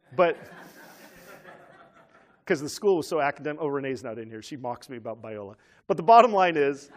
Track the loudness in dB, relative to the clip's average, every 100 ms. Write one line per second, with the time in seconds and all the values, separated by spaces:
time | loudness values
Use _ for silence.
0 | _ 0 0 0 -10 -20 -20 -20 -20 -20
1 | -20 -20 -20 -20 -20 -20 -20 -20 -20 _
2 | _ _ _ _ -4 -4 -4 -2 0 0
3 | 0 -2 -2 -2 -6 -6 -4 -4 -4 -6
4 | -8 -12 -12 -14 -14 -10 -10 -10 -12 -14
5 | -12 -12 -12 -12 -14 -16 _ _ -6 0
6 | 6 8 8 4 2 2 0 -2 -10